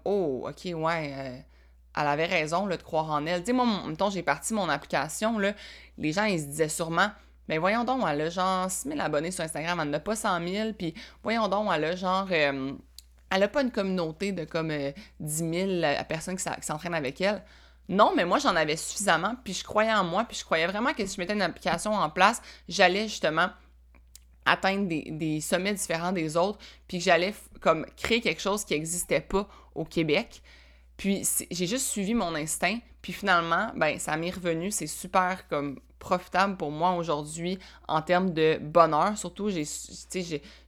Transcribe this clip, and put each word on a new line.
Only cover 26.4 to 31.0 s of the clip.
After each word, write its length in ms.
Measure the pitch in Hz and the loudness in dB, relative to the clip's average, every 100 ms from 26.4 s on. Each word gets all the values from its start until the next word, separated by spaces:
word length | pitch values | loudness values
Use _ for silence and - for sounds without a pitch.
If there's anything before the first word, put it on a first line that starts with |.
| 190 214 - - - | 0 -2 -14 -20 -8
puis 100 | 180 | -2
que 60 | |
j'allais 280 | 180 170 185 | 4 4 4
f-, 280 | 220 - - | -4 -16 0
comme 240 | 180 160 - - | 2 2 0 -4
créer 260 | - 233 | 0 2
quelque 200 | 202 165 | 2 -2
chose 240 | 196 208 - | -2 -2 -2
qui 80 | |
existait 480 | 151 160 175 - 147 | -2 -2 -6 0 -2
pas 260 | - 190 208 - - - | 0 -2 -4 -12 -14 -10
au 100 | 160 | -4
Québec. 560 | 170 156 156 240 - - - - - - | 0 2 2 0 -14 -20 -20 -20 -20 -20
Puis 280 | - | -4